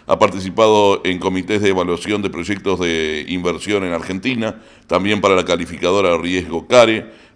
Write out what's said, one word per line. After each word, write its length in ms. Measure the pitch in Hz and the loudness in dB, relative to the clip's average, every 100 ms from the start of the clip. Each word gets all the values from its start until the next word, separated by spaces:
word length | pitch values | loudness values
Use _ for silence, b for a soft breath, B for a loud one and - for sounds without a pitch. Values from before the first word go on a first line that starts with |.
ha 140 | B 85 | B 2
participado 800 | 101 95 95 82 107 107 101 98 | 2 0 -4 2 4 6 4 2
en 160 | 90 90 | 0 -2
comités 420 | 92 92 92 104 | -2 -2 -2 0
de 60 | 101 | 2
evaluación 540 | 92 87 87 92 104 | 2 0 -2 -2 -4
de 80 | 98 | -4
proyectos 500 | 80 85 98 98 90 | -6 -6 -4 -2 -2
de 440 | 87 80 78 78 - | 0 -2 -2 -4 -6
inversión 560 | 90 87 82 95 101 | -4 -4 -4 -4 -4
en 80 | 92 | -2
Argentina, 680 | 85 85 95 131 120 110 - B B B | -6 -6 -6 -4 -4 -4 -8 B B B
también 320 | 90 98 101 | 0 2 2
para 160 | 98 92 | 2 2
la 80 | |
calificadora 640 | 87 87 85 82 87 101 92 | 2 -2 -4 -4 0 2 2
de 80 | 85 | 0
riesgo 480 | 85 90 82 82 - | -2 -4 -4 -6 2
care, 560 | 123 113 110 - - - | 4 6 2 -6 -18 -14